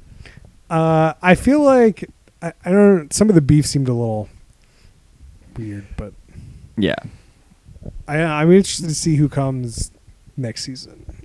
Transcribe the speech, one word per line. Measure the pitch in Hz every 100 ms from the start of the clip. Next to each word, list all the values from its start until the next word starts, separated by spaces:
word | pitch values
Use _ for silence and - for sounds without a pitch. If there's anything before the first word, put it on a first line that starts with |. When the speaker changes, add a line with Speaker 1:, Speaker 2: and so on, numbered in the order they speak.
| - - - - - _ -
Speaker 1:
Uh, | 165 160 160 160 -
I | 180 185
feel | - 294
like, | 285 262 233 - - - _ _
I, | 170 -
I | -
don't, | 190 202 190 147
some | - 214
of | 175
the |
beef | 139 151 139
seemed | 143 131
a |
little | 120 117 107 104 - _ _ _ _ _ _ _ _ - - - -
weird, | 110 101 98 -
but | 104 - - - - - - -
Speaker 2:
Yeah. | 95 - - - _ _ _ _ - - - - -
Speaker 1:
I, | 147
I'm | 165 151 156
interested | 185 190 - 160
to |
see | 151 165 147
who | 147
comes | - 135 131 120 113 - _ _ _ _ -
next | 123 107
season, | - 131 - - - -